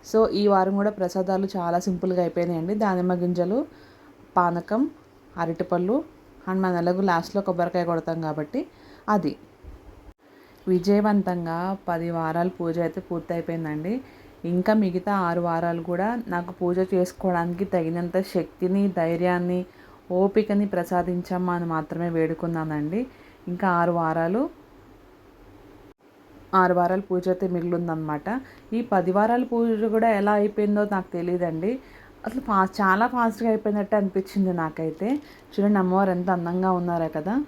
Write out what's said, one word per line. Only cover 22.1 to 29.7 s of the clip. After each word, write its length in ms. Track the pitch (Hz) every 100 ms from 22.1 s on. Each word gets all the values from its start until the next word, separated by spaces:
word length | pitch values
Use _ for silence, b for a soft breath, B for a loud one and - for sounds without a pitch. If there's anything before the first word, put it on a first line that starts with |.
| 165
వేడుకున్నానండి. 840 | 160 160 170 165 160 151 147 196 254 B B B -
ఇంకా 160 | 175 196 175
ఆరు 120 | 170 170
వారాలు, 440 | 160 165 165 208 311 - - - - - - - - - - - - - - - _ _ - - - 190
ఆరు 160 | 180 180
వారాల 260 | 175 190 196
పూజ 160 | 185 185
అయితే 160 | 185 190
మిగిలిందనమాట. 720 | 180 175 170 170 160 156 151 170 247 269 B - 220
ఈ 20 | 240
పది 180 | 190 175 190
వారాల 280 | 220 240 254
పూజ 380 | 233 233